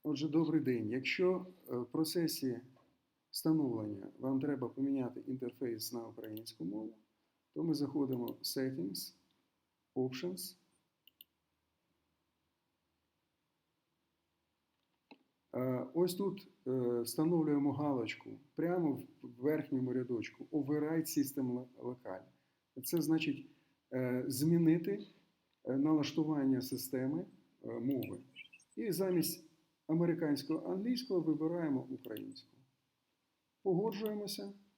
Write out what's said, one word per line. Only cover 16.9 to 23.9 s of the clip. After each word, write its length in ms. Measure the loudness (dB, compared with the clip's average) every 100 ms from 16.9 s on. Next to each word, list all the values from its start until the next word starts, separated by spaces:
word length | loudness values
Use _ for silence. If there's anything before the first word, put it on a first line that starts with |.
| 0
встановлюємо 720 | -2 2 4 4 4 4 2
галочку 560 | 0 0 0 -2 -6 -10 -16 -12 -2
прямо 360 | 0 2 2 0 -6 -16
в 200 | -18 -2
верхньому 520 | 0 0 0 0 2
рядочку 520 | 0 0 -2 -4 -10 -4
Override 680 | -2 2 0 2 0 2 0
System 340 | 0 0 0
Lo-, 160 | 0 -6 -10
Local. 440 | -8 -8 -8 -10 -12 _ _ _ _ -10
Це 180 | -2 0
значить, 480 | 4 2 2 -4 -8 _ _ _ _